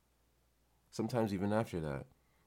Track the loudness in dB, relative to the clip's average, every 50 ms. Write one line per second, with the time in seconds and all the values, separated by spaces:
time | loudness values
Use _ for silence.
0 | _ _ _ _ _ _ _ _ _ _ _ _ _ _ _ _ _ _ -6 -4
1 | -2 0 2 2 2 2 2 0 0 2 2 2 0 0 -2 -4 -2 -2 -4 -4
2 | -6 -10 -18 _ _ _ _ _ -10